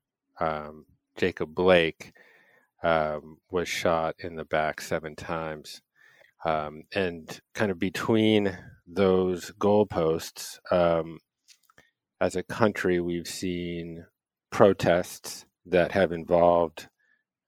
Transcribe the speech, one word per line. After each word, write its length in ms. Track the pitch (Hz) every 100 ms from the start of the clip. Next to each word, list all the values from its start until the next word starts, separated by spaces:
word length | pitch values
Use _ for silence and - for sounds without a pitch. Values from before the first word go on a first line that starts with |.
| _ _ _ -
um, 460 | 82 78 76 78 - _ _ -
Jacob 360 | 92 - 80
Blake, 580 | 78 90 90 82 - - - _ _ _ _ _ _
um, 540 | 85 82 78 76 78 80 -
was 180 | 90 82
shot 460 | - 90 82 80 -
in 180 | 90 80
the 80 |
back 360 | 78 78 76 -
seven 340 | - 82 78
times. 680 | 76 - 82 80 76 - - _ _ _ _ _ _ 80
Um, 380 | 78 76 78 -
and 440 | 101 92 85 78 - _
kind 160 | - 107
of 80 | 87
between 800 | 92 - - 113 110 107 101 92 - - -
those 640 | 87 95 92 92 90 - -
goalposts, 1000 | 101 104 101 92 80 82 - - - - -
um, 480 | 90 85 82 82 80 _ _ _ _ _ _ _ _ _ -
as 160 | 92 92
a 60 |
country, 580 | - - 107 - 92 90
we've 280 | 87 87 82
seen 800 | - 92 87 87 85 85 82 - _ _ _ -
protests 960 | - 104 95 - 87 - - - - - _ 87
that 240 | 87 82
have 200 | 98 85
involved, 760 | 85 80 85 87 85 82 - - _ _ _ _ _